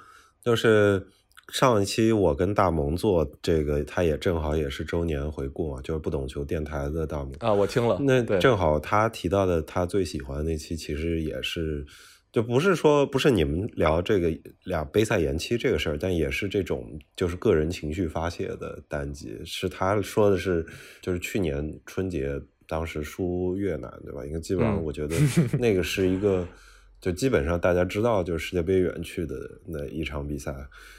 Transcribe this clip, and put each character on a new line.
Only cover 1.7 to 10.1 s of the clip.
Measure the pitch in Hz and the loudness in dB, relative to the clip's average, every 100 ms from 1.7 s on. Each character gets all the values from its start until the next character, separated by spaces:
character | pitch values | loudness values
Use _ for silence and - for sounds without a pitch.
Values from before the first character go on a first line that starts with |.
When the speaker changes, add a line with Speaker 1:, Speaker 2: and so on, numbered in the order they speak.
| 107 | 4
Speaker 1:
一 | 98 | 2
期 | - 113 | 2 4
我 | 110 87 | 4 4
跟 | 73 90 | 4 2
大 | 104 92 | 4 4
萌 | 80 71 | 2 0
做 | 82 110 87 73 - | 0 2 2 2 -2
这 | - 80 | 0 2
个， | 73 73 | 2 0
他 | 73 - | -2 0
也 | 85 71 | 0 2
正 | 101 82 | 0 0
好 | 78 | 0
也 | 78 71 | 0 -2
是 | 76 | -6
周 | 80 85 85 | -4 -2 -2
年 | 71 73 | -2 -4
回 | 73 69 | -6 -6
顾 | 69 80 | -6 -6
嘛， | 67 | -6
就 | 67 | -6
是 | 80 | -6
不 | 80 | -4
懂 | 76 67 | -4 -4
球 | 73 | -6
电 | 73 82 | -4 -4
台 | 76 76 71 | -4 -4 -4
的 | 80 78 | -4 -4
大 | 78 | -6
萌。 | 67 67 | -8 -4
Speaker 2:
啊， | 113 | 0
我 | 101 98 | 2 2
听 | 127 | 2
了， | 117 92 | 2 2
Speaker 1:
那 | 139 131 110 98 | 4 4 4 4
正 | 135 | 4
好 | 110 82 76 | 4 4 2
他 | - 104 110 | 2 2 2
提 | - 85 | 0 0
到 | 98 92 | 2 2
的 | 85 | 2
Speaker 2:
对。 | 78 | 0
Speaker 1:
他 | 92 87 | -2 0
最 | 101 | 0
喜 | 90 | -2